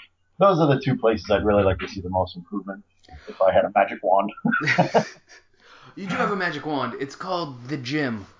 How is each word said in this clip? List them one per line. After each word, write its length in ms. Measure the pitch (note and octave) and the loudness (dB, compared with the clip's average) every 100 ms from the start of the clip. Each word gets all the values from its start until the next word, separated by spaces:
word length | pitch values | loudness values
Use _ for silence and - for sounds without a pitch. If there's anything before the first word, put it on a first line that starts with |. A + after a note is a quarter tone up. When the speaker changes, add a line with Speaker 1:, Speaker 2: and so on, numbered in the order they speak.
| - _ _ - | -8 _ _ 2
Speaker 1:
those 220 | G3 E3 | 4 6
are 80 | D3+ | 4
the 120 | C#3 | 4
two 180 | C3 A2+ | 0 2
places 340 | A2+ G#2+ G#2 | 2 0 0
I'd 140 | G2 G#2 | 2 4
really 180 | G2+ | 4
like 160 | F#2+ F#2 | 4 0
to 80 | F#2+ | -4
see 140 | G2 | -8
the 80 | F2+ | -4
most 260 | F#2 F2+ F2+ | -2 -2 -6
improvement 480 | F2 G2+ F#2+ G2 _ _ _ - - | -10 -10 -10 -14 _ _ _ -20 -18
if 140 | - | 0
I 100 | F#2+ | 4
had 140 | F#2 F#2 | 4 2
a 60 | |
magic 260 | G2+ G2 A2+ | 2 2 0
wand. 280 | F#2+ F#2+ G#2 - - - D3 - | 2 2 0 -4 -4 -2 0 0
<laughs> 280 | - G#3+ - | 2 2 0
Speaker 2:
<laughs> 0 | - _ - _ _ _ - B2 - | -8 _ -20 _ _ _ -20 -20 -14
You 100 | F#3+ | -6
do 80 | B3+ | -4
have 160 | G#3+ | -2
a 40 | G3 | -2
magic 300 | F3 D3 D3+ | -4 -6 -6
wand. 300 | C#3 A#2+ G#2+ | -4 -4 -6
It's 160 | C#3 - | -10 -8
called 540 | F#3 F3+ D3+ B2 A#2+ | -6 -6 -6 -10 -10
the 80 | D3 | -8
gym. 480 | B2 D3+ C3+ A2 F#2+ _ | -4 -2 -2 -4 -10 _